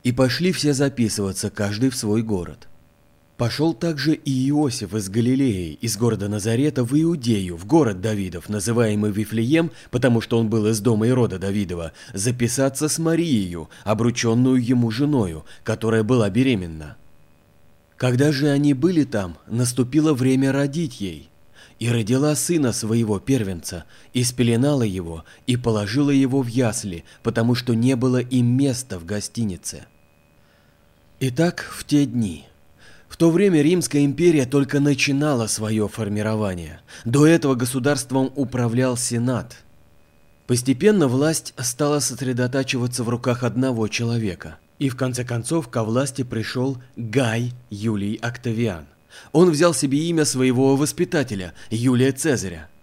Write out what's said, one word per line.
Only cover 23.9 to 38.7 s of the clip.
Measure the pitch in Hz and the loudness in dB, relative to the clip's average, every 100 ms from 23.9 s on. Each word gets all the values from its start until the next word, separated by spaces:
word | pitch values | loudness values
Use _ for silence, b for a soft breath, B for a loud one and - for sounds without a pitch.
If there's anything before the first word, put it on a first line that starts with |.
| b b | b b
и | 123 | -2
спеленала | 123 123 120 117 139 143 | -2 0 2 4 2 2
его, | 113 92 85 82 B B - | 0 -2 -8 -12 B B -4
и | 123 | -2
положила | 120 107 101 123 143 | 0 -2 0 0 2
его | 139 135 139 | 2 2 0
в | 123 | -2
ясли, | 117 120 - 101 85 B B | 0 0 -2 -8 -10 B B
потому | 117 113 117 123 | -4 0 0 0
что | 127 | 0
не | 113 123 127 | 2 2 2
было | 127 127 | 2 0
им | 123 127 120 127 | 0 2 2 4
места | 139 123 - 92 | 2 -2 -8 -12
в | |
гостинице. | 82 104 - - 107 87 - 76 - _ _ _ _ _ b b b b _ _ _ - | -6 -8 -6 -6 -6 -6 -12 -14 -18 _ _ _ _ _ b b b b _ _ _ -6
Итак, | 131 123 170 170 - | -4 0 0 0 -12
в | - | -14
те | - 147 139 | 0 2 2
дни. | 120 107 80 - _ - - b b b | 0 -2 -6 -18 _ -20 -20 b b b
В | - | 2
то | 165 | 4
время | 165 202 160 | 6 4 4
Римская | 147 175 156 147 143 | 4 2 2 2 2
империя | 131 175 156 123 | 4 4 4 2
только | 143 135 147 | 0 2 2
начинала | 143 135 - 139 151 127 110 | 2 2 0 0 0 0 -2
свое | - 107 110 104 | -2 -2 0 -2
формирование. | - 101 104 107 110 104 87 80 82 B B | -2 -4 -2 -2 0 -2 -4 -10 -16 B B
До | - 131 151 | 0 4 6
этого | 165 151 | 6 2
государством | 127 123 131 131 147 - 131 131 143 | 0 -2 0 0 -2 -2 -2 -2 -2
управлял | 131 123 120 | -4 -2 0